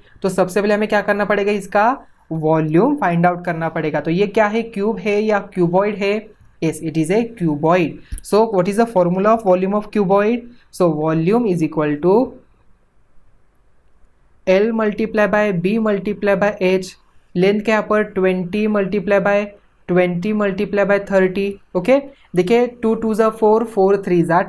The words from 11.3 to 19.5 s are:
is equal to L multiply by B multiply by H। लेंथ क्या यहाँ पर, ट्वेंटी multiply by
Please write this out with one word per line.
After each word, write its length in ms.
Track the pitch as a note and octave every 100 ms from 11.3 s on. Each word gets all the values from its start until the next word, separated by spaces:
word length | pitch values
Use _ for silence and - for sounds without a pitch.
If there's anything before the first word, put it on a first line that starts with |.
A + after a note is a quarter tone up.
| A#3 A3+
is 100 | E3+ D3+
equal 300 | D#3+ D3+ D3 F3
to 80 | G#3+ C4 - _ _ _ _ _ _ _ - - _ _ _ _ _ _ _ - _ _ _ -
L 240 | F#3+ A3
multiply 540 | A3 G#3+ G#3 A3 G#3+ G#3
by 240 | G#3 G#3 F3 F#3
B 120 | A3+
multiply 560 | G#3+ G3+ G3+ G3+ G3+ F#3+
by 200 | G3+ G#3
H। 340 | F#3 F#3+ F#3 - _ _ _ F3
लेंथ 260 | F#3+ G#3+
क्या 140 | A3 G#3+
यहाँ 120 | G#3
पर, 140 | G#3+
ट्वेंटी 600 | G#3 G3 F#3 F#3 F3 G#3 G#3+
multiply 520 | G#3 F#3+ G#3 F3+ G3+ G3+
by 200 | G3+ G#3